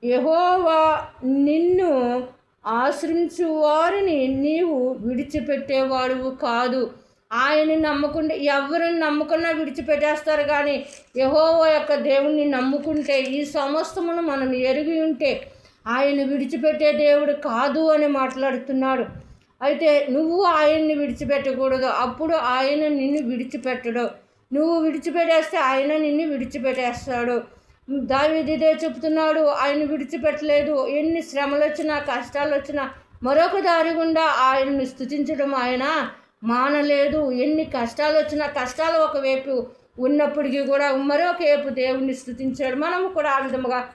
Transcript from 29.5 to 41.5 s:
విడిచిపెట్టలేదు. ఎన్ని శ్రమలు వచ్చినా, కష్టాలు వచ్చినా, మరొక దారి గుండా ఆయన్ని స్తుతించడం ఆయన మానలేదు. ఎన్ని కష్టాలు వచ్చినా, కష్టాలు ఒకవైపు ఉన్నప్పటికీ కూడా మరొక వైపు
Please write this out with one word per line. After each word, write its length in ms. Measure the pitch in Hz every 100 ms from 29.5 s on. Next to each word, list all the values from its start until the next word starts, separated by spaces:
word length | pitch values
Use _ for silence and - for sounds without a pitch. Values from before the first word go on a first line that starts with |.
| - 269 285
విడిచిపెట్టలేదు. 1000 | 294 302 269 - 302 294 302 294 294 294 262
ఎన్ని 360 | 285 311 330
శ్రమలు 420 | 320 269 285 285
వచ్చినా, 340 | 302 302 311 302
కష్టాలు 560 | 294 247 240 285 294
వచ్చినా, 360 | 285 277 294 269 - _ -
మరొక 380 | 247 285 349 392
దారి 300 | 370 339 320
గుండా 320 | 330 330 320
ఆయన్ని 640 | 320 269 262 269 269 277 262
స్తుతించడం 680 | - 254 285 262 302 277
ఆయన 540 | 226 247 254 269 320 233 - _ _
మానలేదు. 840 | 220 240 269 294 294 285 285 302 285
ఎన్ని 340 | 254 254 311
కష్టాలు 540 | 311 269 233 - 302 311
వచ్చినా, 280 | 302 294 294
కష్టాలు 520 | 285 247 - 320 330
ఒకవైపు 680 | 311 302 269 269 269 262 - - _ -
ఉన్నప్పటికీ 640 | 254 294 294 285 285 269
కూడా 280 | 262 277 285
మరొక 500 | 269 285 294 349 349
వైపు 260 | 320